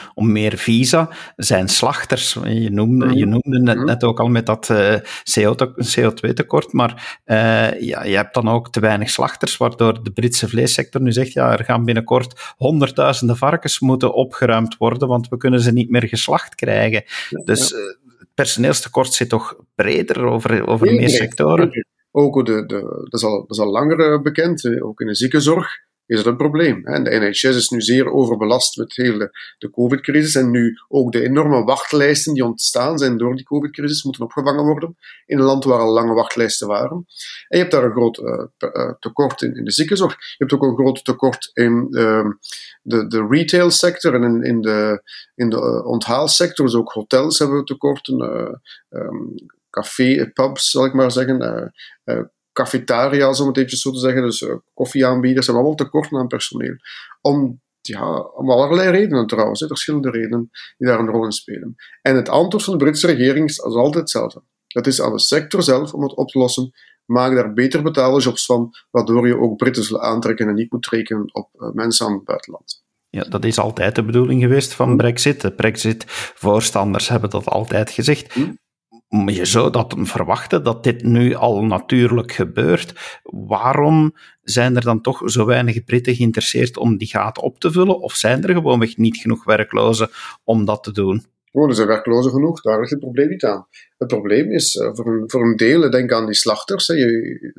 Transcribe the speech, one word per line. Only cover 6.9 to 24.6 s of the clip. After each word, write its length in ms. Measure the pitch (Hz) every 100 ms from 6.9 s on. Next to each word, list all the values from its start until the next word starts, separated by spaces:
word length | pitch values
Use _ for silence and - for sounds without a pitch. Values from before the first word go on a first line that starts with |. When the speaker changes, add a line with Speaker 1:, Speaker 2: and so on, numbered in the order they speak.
| - - -
Speaker 1:
eh, 580 | - 110 113 110 113 -
ja, 220 | - -
je 120 | - 98
hebt 180 | 104
dan 140 | - 110
ook 200 | 117 120
te 80 | -
weinig 300 | 107 104 107
slachters, 480 | - 131 - - -
waardoor 460 | 117 117 113 110
de 80 | 113
Britse 360 | 101 120 120 107
vleessector 520 | 113 127 - - 139
nu 100 | 131
zegt, 220 | 117 131
ja, 240 | 135 127 110
er 60 | 117
gaan 200 | 120 120
binnenkort 680 | 113 113 123 123 - - -
honderdduizenden 800 | 131 156 135 - 139 127 120 120
varkens 420 | 135 156 - -
moeten 340 | 131 131 127
opgeruimd 640 | - 131 - 123 113 113 -
worden, 300 | 113 120 135
want 200 | 123 120
we 100 | 123
kunnen 220 | 131 127
ze 120 | 120
niet 180 | 120 117
meer 180 | 120 113
geslacht 480 | 117 - 151 - -
krijgen. 480 | - 107 110 110 - - -
Speaker 2:
Ja, 120 | -
Speaker 1:
Dus, 260 | - 110 127
Speaker 2:
ja. 80 | 120
Speaker 1:
eh, 60 | 101 - _ _
het 80 | -
personeelstekort 800 | - 107 - 127 147 - - 127
zit 160 | - 120
toch 260 | 113 - - _ -
breder 480 | 101 - - - 120
over, 420 | 117 113 113 -
over 200 | 110 113
Speaker 2:
Heel 80 | 117
Speaker 1:
meer 80 | 120
Speaker 2:
breed, 120 | 120
Speaker 1:
sectoren? 380 | 117 - 147 165
Speaker 2:
heel 100 | 170
breed. 220 | - - _ _ 147
Ook 300 | 147 139 120
de, 200 | 107 -
de, 160 | 104 - - -
dat 40 | 117
is 40 | 110
al, 140 | 101
dat 120 | -
is 80 | 107
al 120 | 104
langer, 280 | 104 147 160
eh, 220 | 156 151
bekend, 440 | 147 151 170 160